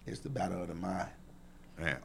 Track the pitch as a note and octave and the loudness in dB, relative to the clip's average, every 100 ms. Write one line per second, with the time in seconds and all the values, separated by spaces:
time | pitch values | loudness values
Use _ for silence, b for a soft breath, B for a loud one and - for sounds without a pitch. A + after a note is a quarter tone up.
0 | - A2 - C3+ F#2 F2+ E2+ E2 F#2 F#2 | -6 -4 -2 2 2 2 0 0 2 2
1 | F2+ - - - - - - - E2 C2+ | 0 -4 -14 -14 -14 -14 -12 2 4 4